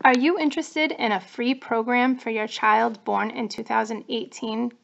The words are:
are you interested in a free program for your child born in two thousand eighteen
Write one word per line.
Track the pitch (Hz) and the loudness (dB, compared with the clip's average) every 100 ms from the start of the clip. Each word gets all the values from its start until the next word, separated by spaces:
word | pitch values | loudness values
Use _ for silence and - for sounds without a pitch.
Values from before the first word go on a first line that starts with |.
are | 262 247 | 4 4
you | 285 359 | 4 2
interested | 302 330 - 311 311 | 0 -2 -4 -2 -2
in | - 233 | 0 -2
a | 196 | -2
free | - - 240 | -4 -4 -2
program | 262 - 226 226 247 254 254 | -2 -2 -2 2 2 2 0
for | 226 | -2
your | 220 214 | -4 -4
child | - 220 220 233 220 | 0 2 4 2 -2
born | - 202 214 | -4 -2 -2
in | 247 214 | -4 -6
two | - | -8
thousand | 226 226 220 214 - | -2 0 0 -6 -6
eighteen | 226 - - 226 220 240 - | -6 -6 -8 -6 -4 -4 -8